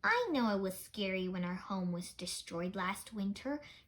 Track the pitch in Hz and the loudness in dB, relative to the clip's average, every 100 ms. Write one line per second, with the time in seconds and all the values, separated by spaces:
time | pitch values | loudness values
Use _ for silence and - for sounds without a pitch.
0 | - 466 480 302 233 196 190 190 - - | 6 4 4 4 4 4 0 -2 -10 -2
1 | 196 190 185 185 175 180 - 196 180 175 | 0 0 0 0 -2 -2 -4 -2 0 -2
2 | 180 - 175 - - 170 180 190 180 196 | -4 -8 -6 -6 -6 -2 -2 0 -2 -2
3 | - 220 196 202 262 294 294 - | -6 -2 -2 0 -2 -4 -6 -20